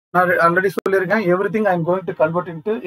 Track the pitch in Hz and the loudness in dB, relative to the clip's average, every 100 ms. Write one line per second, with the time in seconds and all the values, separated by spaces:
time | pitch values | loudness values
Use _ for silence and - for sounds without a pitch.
0 | _ 175 180 170 170 175 190 - 196 190 | _ 0 2 2 2 2 0 -2 0 0
1 | 180 214 180 180 196 214 208 175 160 185 | 0 0 2 0 0 0 0 0 0 -2
2 | 180 180 160 170 175 165 208 233 | -2 -2 0 0 -6 -8 -6 -4